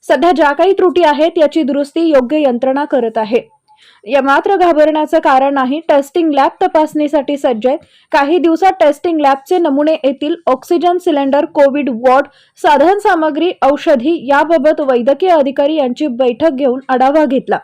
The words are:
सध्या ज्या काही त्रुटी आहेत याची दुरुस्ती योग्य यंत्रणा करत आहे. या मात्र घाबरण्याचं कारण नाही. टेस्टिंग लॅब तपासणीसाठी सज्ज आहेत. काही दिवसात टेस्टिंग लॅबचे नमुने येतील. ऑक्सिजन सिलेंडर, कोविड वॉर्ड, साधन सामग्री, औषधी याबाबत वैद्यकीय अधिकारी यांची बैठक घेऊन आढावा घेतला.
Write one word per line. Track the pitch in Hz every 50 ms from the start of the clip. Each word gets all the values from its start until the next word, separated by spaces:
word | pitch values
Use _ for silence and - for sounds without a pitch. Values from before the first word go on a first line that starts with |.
| _
सध्या | - 330 269 269 339
ज्या | 359 262 320 285
काही | 285 285 339 381 381
त्रुटी | 392 381 359 269 359 339
आहेत | 302 294 262 302 339 339
याची | 349 302 285 - 330 311
दुरुस्ती | 254 285 285 285 277 _ 330
योग्य | 339 330 302 269 247 233 302 311
यंत्रणा | 302 269 240 240 262 262 262 277 294
करत | 294 - 262 233 226 220
आहे. | 233 220 202 226 226 220 _ _ _ _ _ _ _ _ _ _ _ _
या | - 254 277
मात्र | 262 277 277 302 - 403 403
घाबरण्याचं | 359 359 349 320 294 302 311 302 311 302 302 - 320
कारण | - 320 269 262 269 277 285
नाही. | 277 262 247 269 311
टेस्टिंग | 320 - 311 285 277 - _ 359 339 320 285
लॅब | 277 269 330 - _
तपासणीसाठी | 370 359 359 320 311 302 - 311 302 294 302 302 262 - 285
सज्ज | 285 - 285 247 220 208
आहेत. | 254 277 339 - _ _ _ _ _
काही | - 311 277 277 330
दिवसात | 359 277 330 330 330 370 381 381 381
टेस्टिंग | 339 294 285 - - 349 339 311
लॅबचे | 294 269 277 277 - - 370
नमुने | 370 349 311 269 277 302 311 320
येतील. | - - 269 269 277 294 302 339 330 _
ऑक्सिजन | - 262 262 - - 349 339 294 349 349
सिलेंडर, | 359 359 359 320 285 277 269 269 285 311
कोविड | 320 - 302 285 277 254 294 277 285
वॉर्ड, | 247 220 240 254 254 269 277 - _ _ _ _ _
साधन | _ - 349 294 277 285 339 403
सामग्री, | 403 392 427 370 330 311 311 285 302 330 359 - _
औषधी | - 269 294 285 - 330 302 247 226 302 339 302 226
याबाबत | 247 277 285 320 302 339 320 254 302 320 320
वैद्यकीय | 302 269 254 247 240 254 - 277 370 370
अधिकारी | 349 311 269 277 262 - 285 285 320
यांची | 320 277 247 247 - 302
बैठक | 302 240 233 262 247 247 247 302 330 277
घेऊन | 247 285 262 240 269 - -
आढावा | 262 247 254 269 285 311 302
घेतला. | 262 277 254 - - 208 160